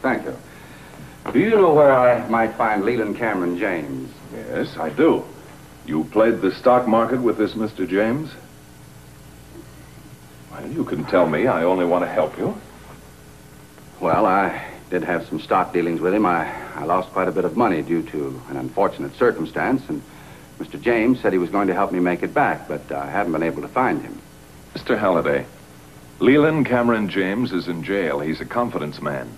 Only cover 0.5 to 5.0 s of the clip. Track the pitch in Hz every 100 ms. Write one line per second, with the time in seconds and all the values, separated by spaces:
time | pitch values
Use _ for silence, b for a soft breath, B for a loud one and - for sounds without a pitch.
0.5 | B B B B B B B - 123 196
1.5 | 220 180 151 147 131 123 120 117 113 113
2.5 | - 117 104 98 - 107 98 113 98 87
3.5 | 87 101 87 73 67 - - - - 110
4.5 | - 123 - 160 -